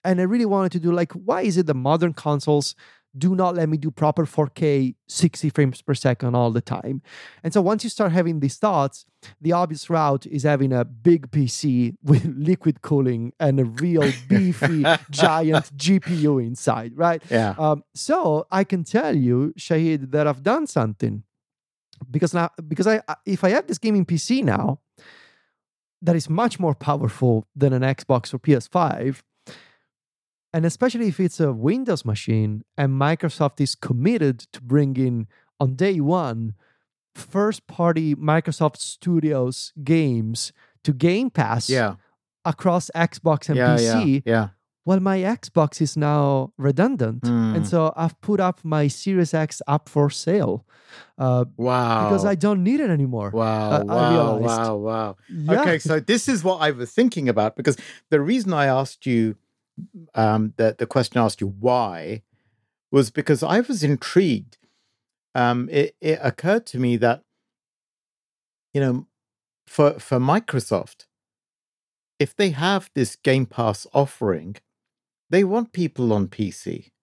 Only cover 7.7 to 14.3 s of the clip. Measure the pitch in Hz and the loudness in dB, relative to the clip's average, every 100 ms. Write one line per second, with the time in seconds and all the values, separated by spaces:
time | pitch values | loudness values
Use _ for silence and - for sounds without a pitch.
7.7 | 214 233 - 202 170 165 156 139 - 214 | 0 -4 -2 0 2 0 0 -2 -2 -2
8.7 | 170 139 - _ _ - _ 156 170 180 | 0 -2 -4 _ _ -20 _ -2 0 0
9.7 | 156 - 165 151 139 - 147 147 143 135 | -6 -4 0 2 0 -4 -2 0 2 2
10.7 | 127 120 117 175 165 135 147 127 - 151 | 0 -2 0 2 2 2 -2 -2 -2 -2
11.7 | 123 120 - 143 127 160 131 151 180 160 | 0 0 -4 2 2 2 -4 -2 0 0
12.7 | 139 - 143 127 117 117 _ 151 135 120 | -2 -2 0 0 -2 -6 _ 0 2 0
13.7 | 117 175 165 143 127 131 | -2 0 2 2 0 0